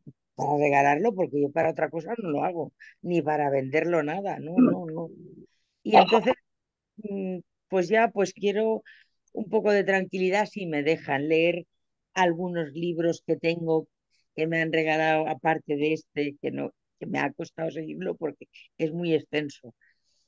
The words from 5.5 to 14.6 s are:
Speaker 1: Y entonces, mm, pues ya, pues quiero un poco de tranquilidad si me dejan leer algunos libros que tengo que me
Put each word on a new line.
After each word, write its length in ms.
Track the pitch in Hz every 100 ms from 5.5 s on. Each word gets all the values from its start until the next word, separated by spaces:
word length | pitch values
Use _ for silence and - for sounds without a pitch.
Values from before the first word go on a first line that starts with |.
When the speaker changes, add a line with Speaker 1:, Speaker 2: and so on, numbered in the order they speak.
| _ _ _
Speaker 1:
Y 140 | 214 214
entonces, 380 | 190 226 - - _ _ _ _ _ -
mm, 400 | 208 196 185 180 - _ -
pues 200 | 190 175
ya, 220 | 220 226
pues 220 | 202 185
quiero 500 | - 202 196 220 220 - - _ _ _
un 160 | - 196
poco 220 | 214 202
de 120 | 202
tranquilidad 640 | 190 196 185 190 185 202 202
si 200 | 208 175
me 160 | 147
dejan 460 | 143 156 - 139 151
leer 380 | 160 165 170 - _ _ _ _
algunos 580 | 185 180 165 180 170 147
libros 500 | 151 175 165 170 160 -
que 100 | 156
tengo 520 | 165 170 165 160 - _ _ _ _ -
que 100 | 160
me 160 | 165